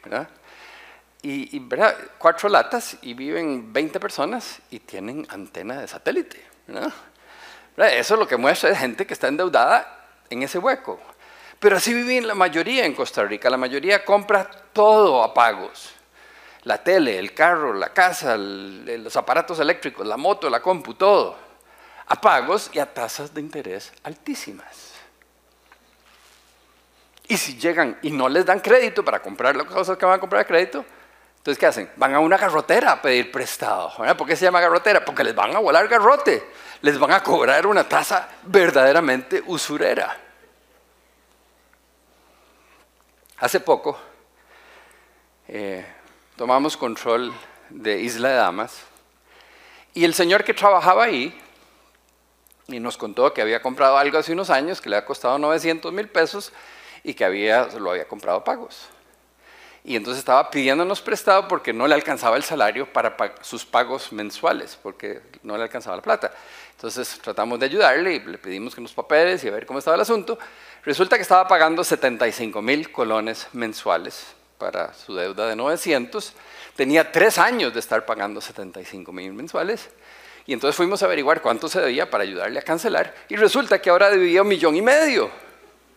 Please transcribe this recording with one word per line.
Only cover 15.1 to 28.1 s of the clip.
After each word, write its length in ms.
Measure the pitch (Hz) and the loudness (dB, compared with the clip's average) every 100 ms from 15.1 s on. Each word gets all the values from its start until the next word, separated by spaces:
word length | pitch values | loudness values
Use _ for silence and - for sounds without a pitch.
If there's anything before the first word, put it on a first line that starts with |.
| 127 | 4
a 100 | 113 | 2
pagos. 560 | - 117 101 95 - - - _ _ - - - - - | 4 2 2 -8 -16 -20 -20 _ _ -20 -20 -20 -12 -6
La 180 | 104 | -2
tele, 340 | - 185 135 95 | 2 4 2 -2
el 160 | 98 | -4
carro, 400 | - 160 170 147 | 2 2 2 0
la 160 | 98 90 | -2 -2
casa, 440 | - 180 165 143 110 | 2 0 0 -2 -2
el, 500 | 98 98 98 95 - | -4 -10 -12 -14 -12
el, 160 | 117 | -12
los 120 | 110 - | -6 -4
aparatos 440 | - 143 165 165 | 0 0 0 -2
eléctricos, 460 | 151 - 147 120 104 | 0 -2 -4 -8 -6
la 120 | 113 | -2
moto, 340 | 165 196 156 | 0 0 0
la 100 | 117 | -2
compu, 320 | 185 180 120 | 0 -2 -4
todo. 420 | 117 190 190 98 - - _ _ _ - - - | 0 4 4 2 -4 -20 _ _ _ -20 -12 -6
A 160 | - | 0
pagos 480 | 214 143 123 202 - | 2 2 2 -2 -2
y 40 | 156 | -4
a 160 | 139 | -4
tasas 400 | - 117 - 147 | -6 -10 -8 -12
de 80 | 156 | -12
interés 500 | 151 156 110 95 - _ | -12 -12 -10 -12 -14 _
altísimas. 880 | 147 160 - 285 - 95 - - - - - _ _ _ _ _ _ _ _ _ _ _ _ _ _ _ _ _ _ _ _ _ - | -18 -14 -12 -12 -12 -16 -20 -20 -20 -20 -20 _ _ _ _ _ _ _ _ _ _ _ _ _ _ _ _ _ _ _ _ _ -6
Y 100 | 214 | -4
si 200 | - 123 | -4 -4
llegan 400 | 165 170 139 - | -2 0 -2 -2
y 80 | 156 | -6